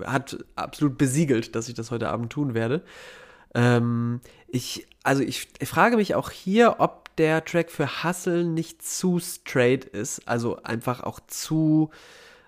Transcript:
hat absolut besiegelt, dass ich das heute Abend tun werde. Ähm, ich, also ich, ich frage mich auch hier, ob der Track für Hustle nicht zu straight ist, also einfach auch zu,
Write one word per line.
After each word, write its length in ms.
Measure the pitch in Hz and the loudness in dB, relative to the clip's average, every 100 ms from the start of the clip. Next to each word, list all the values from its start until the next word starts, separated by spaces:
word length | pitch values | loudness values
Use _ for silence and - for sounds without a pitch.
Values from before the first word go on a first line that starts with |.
| - | -4
hat 320 | 131 - - - - | -4 -4 -12 -12 -10
absolut 400 | - - 147 123 | -10 -2 -2 2
besiegelt, 580 | 135 143 151 113 - 117 | 2 2 2 2 0 -6
dass 120 | 117 | -8
ich 40 | |
das 160 | 117 113 | -10 -8
heute 200 | 117 104 | -6 -4
Abend 220 | 113 117 | -4 -6
tun 220 | 147 143 | -6 -4
werde. 300 | 113 113 156 - - - - - - _ 117 | -2 -2 -4 -6 -18 -20 -20 -20 -20 _ 2
Ähm, 640 | 120 120 120 117 117 120 - - - | 4 4 2 0 -2 -4 -10 -20 -8
ich, 380 | 123 - - - _ | -6 -6 -10 -14 _
also 220 | 139 139 | 0 2
ich, 240 | 123 - - - | 0 -4 -10 -10
ich 80 | - | -2
frage 280 | 165 214 233 | 2 4 4
mich 180 | 196 | 2
auch 160 | 123 - | -2 -4
hier, 460 | - 185 214 233 - | -8 0 4 6 4
ob 380 | 151 - - - | 0 0 -8 0
der 280 | 156 160 | 2 2
Track 280 | 160 170 165 | 0 -2 -2
für 320 | - 139 - | -2 -4 -2
Hustle 400 | 165 180 185 175 | -4 -2 0 0
nicht 420 | 170 165 165 - - | 0 -2 -4 -10 -10
zu 320 | - 185 175 | -2 0 0
straight 680 | - - - 135 123 131 - | -2 -10 -2 2 4 4 -2
ist, 420 | 101 139 - - | -8 -6 -8 -4
also 340 | 120 113 - | -2 -2 -4
einfach 400 | - 117 127 123 | -6 -6 -4 -6
auch 180 | - - - | -8 -10 -12
zu, 640 | - - 160 156 156 156 - - - - - | -10 -2 2 4 4 2 -4 -20 -20 -20 -20